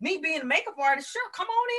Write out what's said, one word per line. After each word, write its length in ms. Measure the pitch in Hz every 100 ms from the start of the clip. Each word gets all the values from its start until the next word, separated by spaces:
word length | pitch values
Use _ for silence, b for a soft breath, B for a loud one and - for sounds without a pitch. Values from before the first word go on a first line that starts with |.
Me 180 | 233 381
being 200 | 320 311
a 40 | 254
makeup 300 | 302 427 285
artist, 320 | 277 277 277
"Sure, 220 | 466 494
come 140 | - -
on 200 | 453 480